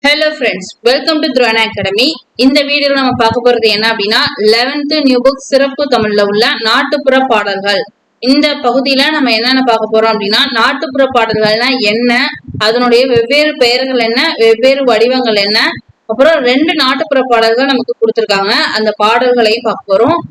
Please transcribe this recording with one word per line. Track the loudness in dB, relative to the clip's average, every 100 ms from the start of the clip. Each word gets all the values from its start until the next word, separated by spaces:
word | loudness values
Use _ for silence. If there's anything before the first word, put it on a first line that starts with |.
| 0
Hello | 0 -2 -2
friends, | -4 -4 -10 -4 0
welcome | 0 0 -2
to | 0 0
Drona | 0 0 -2
Academy. | -2 -4 -2 -2 -4 _ _
இந்த | 2 2 0
வீடியோல | 0 0 0
நம்ம | -2 0
பார்க்க | 0 2
போறது | 0 2 0
என்ன | 0 -2
அப்படின்னா, | -2 -2 -2 -2 -2 0
eleventh | 0 0 -4 -4 0 2
நியூ | 2 2
புக் | 0 -2
சிறப்பு | 0 0 -2 -2
தமிழ்ல | 0 0 0 0
உள்ள | 2 0 0 0
நாட்டுப்புற | 0 0 -2 0 0 2
பாடல்கள். | 0 0 -4 -2 -2 -4 _ _ _ 0
இந்த | 2 2 0
பகுதியில | 0 0 0 0 0 0
நம்ம | 0 0
என்னென்ன | 0 0 2
பார்க்க | 0 0
போறோம் | 0 2
அப்படின்னா, | 0 -2 0 0 0
நாட்டுப்புற | 0 -2 -6 -2 0 2
பாடல்கள்னா | 0 0 0 0 0 -2 -2
என்ன, | 0 0 0 -2 -6 -14 -4 -2
அதனுடைய | 0 2 2 2
வெவ்வேறு | 0 2 2 0 2
பெயர்கள் | 0 0 -2 -2 0
என்ன, | 0 -2 2
வெவ்வேறு | 2 4 2 2 2
வடிவங்கள் | 2 2 0 0 -2
என்ன, | 0 0 -2 -4 _ _ _
அப்புறம் | 0 2 4 2
ரெண்டு | 0 0 0
நாட்டுப்புற | -2 -2 0 0 2
பாடல்கள் | 2 2 0 0
நமக்கு | -2 -2 -2
கொடுத்திருக்காங்க, | 0 0 0 0 0 -2 -2 -2
அந்த | -2 0
பாடல்களையும் | 0 2 2 2 2 0 -2
பார்க்க | -6 -2
போறோம். | 2 2 0 -4